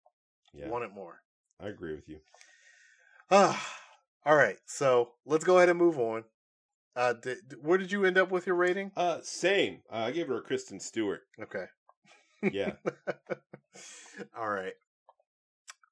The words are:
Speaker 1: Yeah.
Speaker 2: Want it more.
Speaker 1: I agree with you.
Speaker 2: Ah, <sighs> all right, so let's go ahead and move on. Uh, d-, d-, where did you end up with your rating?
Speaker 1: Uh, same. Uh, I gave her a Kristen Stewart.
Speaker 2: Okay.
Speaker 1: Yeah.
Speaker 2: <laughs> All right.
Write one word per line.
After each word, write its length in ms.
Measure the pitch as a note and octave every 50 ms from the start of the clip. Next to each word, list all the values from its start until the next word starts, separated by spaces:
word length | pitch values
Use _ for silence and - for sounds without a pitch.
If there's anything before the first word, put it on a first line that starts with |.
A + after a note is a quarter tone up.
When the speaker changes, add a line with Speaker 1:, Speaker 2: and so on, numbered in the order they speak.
| _ _ _ _ _ _ _ _ _ _ -
Speaker 1:
Yeah. 140 | C#3+ D3 G#2+
Speaker 2:
Want 140 | A#2 A#2+ A#2
it 80 | G2+ G2
more. 280 | G2+ F#2+ E2+ D#2+ - _ _ _ _ _ _ _ -
Speaker 1:
I 80 | F#2
agree 260 | G#2+ G#2 - F2+ D#2+ D2+
with 140 | C#2+ - -
you. 100 | D#2 D2+ - _ _ _ - - _ _ _ - _ _ _ _ _ _ _ _ _ - _ -
Speaker 2:
Ah, 340 | F#3 G3+ F#3+ D#3 C#3 - - - - - - - -
<sighs> 280 | _ _ _ _ _ -
all 100 | C#3+ D#3
right, 220 | D3 B2+ G2+ F#2+ - _
so 460 | - - - C#3+ C3 B2+ B2 A#2+ - - _ _
let's 180 | C3 D3+ D#3+ E3
go 120 | F3+ F3+
ahead 120 | F3+ F3+ F3+
and 80 | E3+ F3
move 200 | F3 E3+ D#3+ C#3
on. 240 | A#2 A2+ A2 A2+ A2 _ _ _ _ _ _ _ _ _ _ _ _ _ _
Uh, 180 | B2 B2 B2 A#2
d-, 220 | A2+ A2+ B2+ B2 - A#2
d-, 80 | C3 C#3 -
where 160 | D3 D#3 F3+
did 140 | F#3+ F#3+ F3+
you 120 | G3+ G#3 F#3+
end 120 | F#3 F3+
up 140 | F#3+ F#3+ F#3
with 140 | F#3+ F3+ F3
your 80 | F#3+ F3+
rating? 360 | F3 F3 F3+ F3+ G3 G3 G3 -
Speaker 1:
Uh, 220 | D#3+ F3 F3 D#3+ -
same. 600 | - - - - E3 F3+ G3+ F#3+ C#3 G2+ F2 - _ _
Uh, 60 | -
I 140 | A2+ A2+ A#2
gave 160 | C#3 E3+ E3
her 100 | C#3 A#2+
a 40 | G#2
Kristen 380 | - - C3+ - - - G2+ F#2+
Stewart. 420 | - - - A2+ G#2 G2 F2 - - _ _ -
Speaker 2:
Okay. 240 | G#2+ - - G2 F2+ - _ _ _ _ _ _ _ _ - _ _ _ _ _ G#3 F#3
Speaker 1:
Yeah. 220 | G3 G3 F#3+ G#3 - - - F#3 - - _ G3 - - _ - F3+ - _ _ -
Speaker 2:
<laughs> 840 | - _ _ - - - - - - - - - - - - -
All 120 | A2+ A2+ G#2+
right. 240 | G#2 F#2+ F#2 F#2+ F#2+ - _ _ _ _ _ _ _ _ _ _ _ _ _ _ _ _ _ - - _ _ _